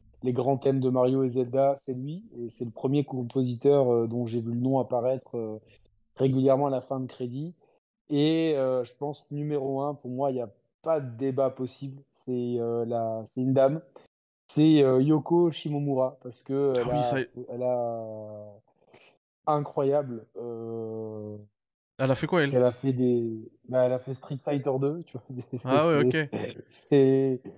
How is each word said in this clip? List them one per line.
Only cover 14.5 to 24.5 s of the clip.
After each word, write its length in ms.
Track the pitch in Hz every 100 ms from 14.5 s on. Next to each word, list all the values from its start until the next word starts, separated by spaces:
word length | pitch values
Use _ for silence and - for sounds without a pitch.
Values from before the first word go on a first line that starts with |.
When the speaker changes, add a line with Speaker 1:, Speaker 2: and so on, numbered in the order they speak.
| - 156 151
Speaker 1:
euh, 180 | 135 131
Yoko 500 | 143 151 - 170 175
Shimomura, 640 | - 160 143 143 131 127 131
parce 220 | 127 -
que 300 | - 135 139 123
Speaker 2:
Ah 40 |
Speaker 1:
elle 80 | 120
Speaker 2:
oui, 120 | 123
Speaker 1:
a, 40 |
Speaker 2:
ça 160 | 123 131
y- 80 | 123 120 123
Speaker 1:
elle 140 | 123
a... 880 | 123 123 117 117 110 110 107 107 104 104 _ _ _ - _ _ _ _ -
Incroyable, 760 | 151 143 - 139 143 139 113 107 95
euh, 1000 | 120 117 113 113 113 110 110 107 107 104 104 _ _ _ _ -
Speaker 2:
Elle 140 | 131
a 40 | 131
fait 120 | 156
quoi, 160 | 180
elle ? 100 | 143
Speaker 1:
elle 100 | 127
a 100 | 123
fait 180 | 120 135
des... 560 | 127 127 120 117 110 110 - -
Bah, 160 | 127 127
elle 80 |
a 60 | 127
fait 140 | 139
Street 240 | 131 - 135
Fighter 300 | -